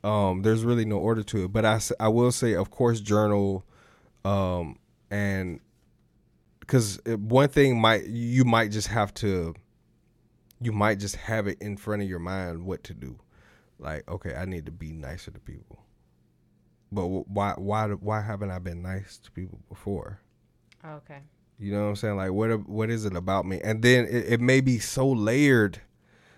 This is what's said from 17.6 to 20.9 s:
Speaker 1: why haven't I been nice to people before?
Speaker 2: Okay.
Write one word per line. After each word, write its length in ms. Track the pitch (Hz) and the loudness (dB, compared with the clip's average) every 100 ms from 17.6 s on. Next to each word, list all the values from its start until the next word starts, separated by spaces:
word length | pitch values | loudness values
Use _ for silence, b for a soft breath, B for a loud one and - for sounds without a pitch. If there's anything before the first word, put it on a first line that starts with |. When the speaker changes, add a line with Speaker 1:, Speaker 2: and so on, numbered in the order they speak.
| 98 107 107 | -2 -2 -2
Speaker 1:
why 320 | 101 104 107 | -4 -4 -4
haven't 300 | 104 101 101 | -4 -6 -6
I 100 | 92 | -6
been 220 | 90 85 | -8 -8
nice 360 | 90 92 98 - | -8 -8 -10 -20
to 120 | - | -18
people 260 | - 92 - - | -12 -12 -14 -20
before? 520 | - 101 98 - 98 _ _ _ _ _ _ | -12 -6 -6 -8 -16 _ _ _ _ _ _
Speaker 2:
Okay. 360 | 160 | -18